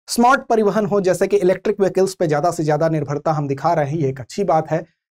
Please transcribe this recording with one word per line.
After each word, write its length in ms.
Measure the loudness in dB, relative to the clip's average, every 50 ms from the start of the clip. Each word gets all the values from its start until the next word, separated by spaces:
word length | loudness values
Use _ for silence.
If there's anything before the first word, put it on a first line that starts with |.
| _ -6
स्मार्ट 340 | 0 2 4 4 4 2 2
परिवहन 440 | 0 0 2 2 2 2 0 -2
हो, 140 | 0 0 0
जैसे 260 | 2 2 2 0 0
कि 100 | 0 2
इलेक्ट्रिक 440 | 2 2 2 2 0 0 -4 0 0
व्हीकल्स 340 | 0 0 2 0 0 0 0
पे 120 | -2 -2
ज्यादा 240 | 0 0 0 0 0
से 140 | -2 -2 0
ज्यादा 240 | 0 0 2 0 0
निर्भरता 440 | 0 -2 -4 -4 -6 -4 -2 -2 -2
हम 160 | -2 -2 -4
दिखा 240 | -4 -2 -2 0 0
रहे 180 | 0 -2 -2
हैं, 80 | -2 -2
ये 100 | -2 -2
एक 120 | -4 -6
अच्छी 240 | -10 -12 -6 -4 -2
बात 260 | 0 0 0 0 0
है, 160 | -4 -4 -6 _ _ _ _ _